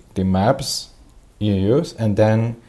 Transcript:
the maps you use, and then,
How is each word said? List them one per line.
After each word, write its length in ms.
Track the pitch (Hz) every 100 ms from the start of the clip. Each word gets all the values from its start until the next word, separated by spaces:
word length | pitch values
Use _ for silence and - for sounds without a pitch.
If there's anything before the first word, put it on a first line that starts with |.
| -
the 100 | -
maps 680 | 95 92 107 254 - - - - - - - -
you 160 | 104 98
use, 380 | 98 135 165
and 220 | - 110 104
then, 420 | 107 110 113 117